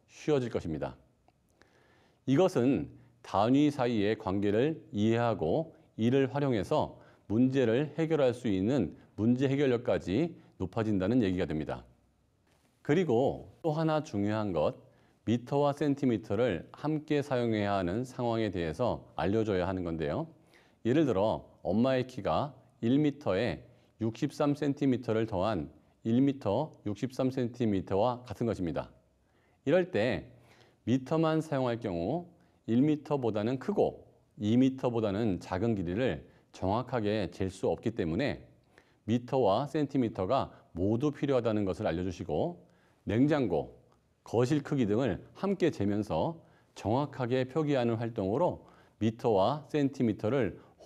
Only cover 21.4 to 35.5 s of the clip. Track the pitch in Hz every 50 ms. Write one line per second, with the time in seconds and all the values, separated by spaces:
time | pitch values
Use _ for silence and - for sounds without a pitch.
21.4 | - - - _ - 76 90 107 120 135 135 127 123 127 - - 101 87 80 90
22.4 | 123 147 - - - _ _ _ - 113 127 143 151 147 135 - - 113 92 95
23.4 | 120 113 80 - - - - _ _ _ _ - 110 113 113 - - 139 - -
24.4 | 151 143 143 143 156 143 139 - 147 139 123 113 - - 110 110 113 110 101 90
25.4 | 90 110 110 90 73 71 - - _ _ _ _ - 117 113 123 135 139 135 135
26.4 | - 107 98 117 151 160 - - - 104 104 - - 127 - - 135 131 127 131
27.4 | 127 117 120 - 123 110 101 95 90 - - - - 123 120 117 120 - 104 -
28.4 | 123 117 98 - 92 85 78 71 64 - - - _ _ _ _ _ _ _ _
29.4 | _ _ _ _ _ - 151 185 180 180 - 107 104 127 107 82 - - - -
30.4 | - - - - - - _ _ _ - 117 131 131 - 165 160 160 156 160 160
31.4 | 151 156 147 135 131 123 117 117 117 110 90 85 85 98 143 170 175 - - _
32.4 | _ _ _ _ _ - 110 123 135 151 151 147 - - 147 143 123 113 104 107
33.4 | 104 113 131 127 - - 202 - 110 76 - - - - _ _ _ _ _ -
34.4 | 104 104 110 123 131 135 131 131 - 127 117 117 107 104 95 98 117 110 90 80
35.4 | - -